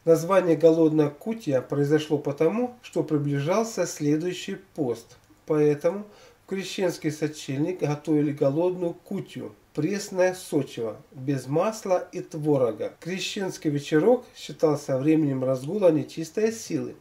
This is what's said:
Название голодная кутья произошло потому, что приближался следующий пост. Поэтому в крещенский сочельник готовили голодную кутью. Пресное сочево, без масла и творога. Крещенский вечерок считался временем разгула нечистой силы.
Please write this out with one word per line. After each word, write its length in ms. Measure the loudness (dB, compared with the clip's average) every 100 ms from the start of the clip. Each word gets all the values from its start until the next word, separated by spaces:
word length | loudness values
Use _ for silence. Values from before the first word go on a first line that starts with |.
Название 520 | 4 4 4 2 4 6
голодная 520 | 6 6 6 4 2
кутья 540 | 0 -8 -6 -2 -2
произошло 560 | 0 -2 2 2 2 -2
потому, 560 | -2 0 0 0 -4 -6
что 200 | -6 -4
приближался 840 | -2 -2 0 -2 0 0 0 -2 -4
следующий 720 | -2 0 0 -2 -6 -8 -12 -12
пост. 420 | -6 -4 -4 -10 -20 _ _ -2
Поэтому 580 | 2 2 2 0 -2 -8 -18 -20 _
в 40 | -10
крещенский 600 | -8 -6 -2 -2 -2 -4
сочельник 720 | -4 -6 -6 -8 -4 -2 -2
готовили 500 | -4 -4 0 0 0
голодную 600 | 0 0 2 0 -2 -4
кутью. 580 | -6 -8 -8 -8 -12 -14 -16 _
Пресное 600 | -4 -4 -4 -4 0 0
сочево, 600 | 0 -4 -2 -2 -6 -8 -8 -16
без 340 | -10 -4 -4 -2
масла 600 | 0 0 -2 -2 -2 -2
и 80 | -10
творога. 720 | -10 -4 0 2 2 0 -8 -8
Крещенский 720 | -8 -6 -6 -4 -6 -4 -2
вечерок 540 | -2 0 4 6 4 0 -16
считался 640 | -16 0 2 2 0 0
временем 440 | 4 4 4 0
разгула 460 | 0 -2 -2 2 4
нечистой 600 | 4 0 -8 -8 -2 -2
силы. 420 | -2 -6 -6 -6 -10